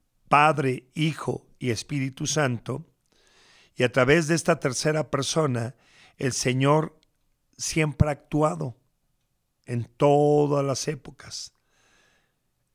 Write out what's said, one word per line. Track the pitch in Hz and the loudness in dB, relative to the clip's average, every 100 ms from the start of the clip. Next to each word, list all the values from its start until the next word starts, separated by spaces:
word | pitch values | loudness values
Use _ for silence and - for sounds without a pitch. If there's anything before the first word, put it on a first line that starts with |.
| _ _ - | _ _ 2
Padre, | 143 151 147 135 127 - | 4 4 4 0 -4 -8
Hijo | - 156 135 - - _ - | -4 -2 -2 -6 -8 _ -8
y | 127 | -4
Espíritu | 110 - 143 135 131 151 | -4 -4 -6 -6 -6 -6
Santo, | 156 135 117 - 131 160 _ _ _ _ _ _ _ _ - | -2 0 -2 -8 -10 -12 _ _ _ _ _ _ _ _ -2
y | |
a | 123 | 0
través | 131 127 160 151 | 2 4 4 2
de | 165 | 0
esta | - 165 | 0 0
tercera | 143 120 160 156 143 | -2 -4 -2 -2 -2
persona, | 135 135 165 151 120 117 - _ _ - - | -4 -2 0 0 -2 -6 -10 _ _ -20 -6
el | 131 | -4
Señor | - 135 127 139 151 156 _ _ _ _ _ _ - | -2 -2 0 4 2 0 _ _ _ _ _ _ -12
siempre | - 165 156 131 151 | -6 -2 0 2 0
ha | |
actuado | 143 - 151 156 170 143 - _ _ _ _ _ _ _ _ - | 0 -4 0 0 0 -8 -10 _ _ _ _ _ _ _ _ -8
en | 120 113 | -6 -6
todas | - 147 143 147 147 147 143 | 0 4 4 4 4 2 0
las | 139 127 - | -2 -4 -6
épocas. | 151 - - - - - _ _ _ _ _ _ _ _ _ _ _ _ | -8 -10 -20 -18 -16 -16 _ _ _ _ _ _ _ _ _ _ _ _